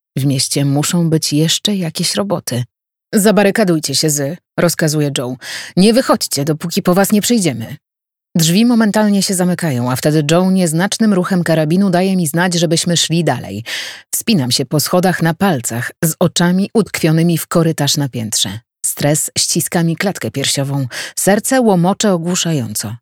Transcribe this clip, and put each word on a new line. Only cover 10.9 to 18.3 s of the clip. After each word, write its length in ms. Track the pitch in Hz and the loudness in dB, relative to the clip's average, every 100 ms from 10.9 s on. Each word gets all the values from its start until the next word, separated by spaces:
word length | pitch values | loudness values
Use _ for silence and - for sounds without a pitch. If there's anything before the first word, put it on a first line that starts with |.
| - 220 | 0 2
ruchem 300 | 180 175 185 | 2 2 0
karabinu 460 | 165 160 151 180 202 | 2 2 2 2 2
daje 260 | 175 190 185 | 2 2 0
mi 100 | 156 | 0
znać, 280 | 165 185 | 0 0
żebyśmy 420 | 170 170 165 175 165 | 0 0 0 0 0
szli 280 | - 165 | 0 0
dalej. 400 | 165 156 - 101 113 - - - - | 0 -2 -6 -10 -8 -10 -10 -14 -10
Wspinam 360 | - - 196 123 | -6 0 0 0
się 160 | 123 135 | -2 0
po 140 | 151 | -2
schodach 420 | - 180 180 - | 0 2 2 2
na 120 | 165 | 0
palcach, 580 | 160 196 139 - 117 - - | 0 0 0 -2 -6 -8 -4
z 100 | 165 - | -4 0
oczami 500 | 165 - 175 185 202 | 0 2 0 0 0
utkwionymi 640 | 226 190 - 160 160 170 160 | 0 -2 -2 0 2 2 0
w 80 | - | 0
korytarz 500 | 175 160 156 139 147 | 0 2 0 -2 -2
na 120 | 139 | -2
piętrze. 520 | 120 110 | -6 -6